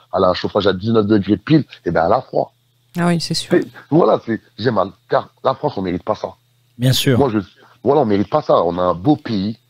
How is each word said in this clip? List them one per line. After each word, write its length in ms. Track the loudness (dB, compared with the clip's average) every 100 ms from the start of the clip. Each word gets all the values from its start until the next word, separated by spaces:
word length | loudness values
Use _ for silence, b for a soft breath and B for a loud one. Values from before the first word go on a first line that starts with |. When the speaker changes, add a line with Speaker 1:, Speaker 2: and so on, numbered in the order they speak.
| b
Speaker 1:
elle 100 | 0
a 60 | 0
un 40 |
chauffage 320 | 0 -2 -2 0
à 60 |
dix-neuf 340 | -2 0 0 2
degrés 300 | 0 2 -2
pile, 280 | 2 0 0 B
eh 60 | -4
ben, 140 | -2 0
elle 60 |
a 80 | 0
froid. 320 | -2 -4 -4 _ _ _ _ -4
Speaker 2:
Ah 80 | -2
oui, 140 | -2
c'est 140 | -4
sûr. 160 | -6 0
Speaker 1:
C'est, 140 | 0 -2 B B
voilà, 300 | 2 2 2 -2
c'est, 140 | -6 -8 -6
j'ai 120 | -2
mal. 200 | 0 -2 -6 _
Car 200 | -4 -4 _
la 120 | -4
France, 200 | -4 -6 -4
on 60 |
mérite 200 | -4 -6
pas 120 | -6
ça. 200 | -6 -8 -12 _ _ _ -4
Speaker 3:
Bien 140 | 0
sûr. 260 | 2 2 2
Speaker 1:
Moi, 120 | 2
je, 60 | 0 -4 _ b b
voilà, 200 | 0 2
on 20 |
mérite 240 | 2 0 0
pas 140 | -2
ça. 200 | 2 2
On 140 | 2 0
a 40 |
un 120 | 0
beau 220 | 0 0 0
pays, 420 | -2 -4 -4 -8 _